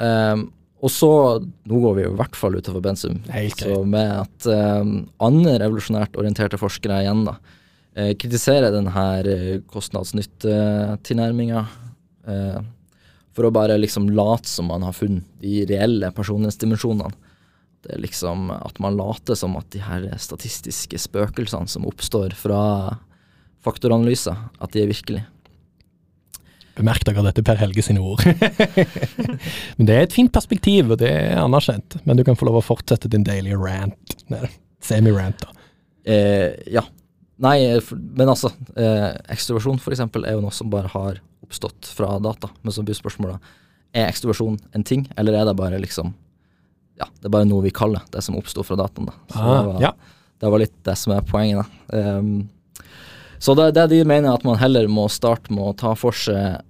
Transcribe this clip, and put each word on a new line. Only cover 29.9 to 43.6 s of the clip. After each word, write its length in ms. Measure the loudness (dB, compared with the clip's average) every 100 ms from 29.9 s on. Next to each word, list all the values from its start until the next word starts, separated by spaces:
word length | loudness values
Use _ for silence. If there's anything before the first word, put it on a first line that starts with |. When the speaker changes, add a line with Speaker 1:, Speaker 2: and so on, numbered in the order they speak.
Speaker 2:
er 120 | 6 4
et 80 |
fint 180 | 6 4
perspektiv, 560 | 4 0 0 4 6 6
og 80 | 4
det 120 | 2
er 280 | 2 2 2
anerkjent. 600 | 4 4 2 -2 -6 -6
Men 140 | 2 4
du 60 | 6
kan 100 | 4
få 100 | 4
lov 100 | 2
å 60 | 2
fortsette 440 | -2 0 0 2
din 140 | 0 2
daily 280 | -2 -2
rant. 600 | -2 -2 -4 -6 -8 -14 -16 -10
Nei, 160 | -8 -8 -10 _ _
semi-rant, 600 | -2 4 4 4 0 -6
da. 240 | -12 -16 _ _ _ _ 0
Speaker 1:
Eh, 500 | 2 4 2 0 -4 -4
ja. 80 | -4 -4 -8 _ _ _ 0
Nei, 180 | 2 4 4
eh, 120 | 2
for, 180 | 0 -8
men 320 | -6 2 2
altså, 200 | 4 0 -6 -10
eh, 380 | -2 2 2 0 -6 -10
ekstroversjon 440 | -8 -4 -2 -2 -2
for 120 | -4
eksempel 320 | -4 -4 -4 -4
er 80 |
jo 80 | -2
noe 100 | -4
som 160 | -6 -4
bare 200 | -4 -4
har 280 | -6 -6 -8 -14 _
oppstått 480 | -18 -12 -12 -14 -12
fra 220 | -6 -2 -2
data. 320 | -4 -6 -12 -10
Men 120 | -8
så 80 | -6
blir 160 | -6 -6
spørsmålet, 400 | -8 -8 -8 -8 -14 _